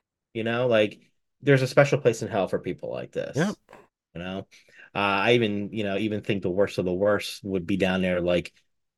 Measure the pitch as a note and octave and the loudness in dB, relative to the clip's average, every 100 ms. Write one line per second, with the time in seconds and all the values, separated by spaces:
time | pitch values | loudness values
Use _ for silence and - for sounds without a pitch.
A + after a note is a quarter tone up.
0 | _ _ _ A2+ A2 A#2 B2+ A2 G#2+ - | _ _ _ -6 -4 -2 2 4 2 -2
1 | _ _ _ _ C3+ C#3 B2+ - C#3+ C3 | _ _ _ _ 4 4 6 4 4 4
2 | B2 A2 G#2 G#2 F#2 F#2 F#2 D#2 A#1 B1 | 2 0 -4 -2 -2 -2 -6 -8 -8 -10
3 | B1 - - - G3 - _ - _ _ | -8 -8 -6 -2 -2 -4 _ -20 _ _
4 | _ E2 F2+ F#2+ - - _ - - - | _ -12 -8 -8 -10 -20 _ -20 -10 -2
5 | G2+ G2 G#2 B2 A2 G2+ G2+ A2 G2+ G2 | 0 2 4 4 2 -2 -4 -6 -4 -2
6 | G#2+ G#2 - G2+ F#2 F2+ G2 - F#2 F2+ | -2 -4 -4 -4 -2 0 0 0 -4 0
7 | G2+ G2+ - - G2+ F#2+ E2+ F#2+ F#2 F#2 | 2 0 -2 -10 -6 -6 -2 0 0 0
8 | F#2 F2+ F2 F2 E2+ _ _ _ _ | 0 0 0 0 -2 _ _ _ _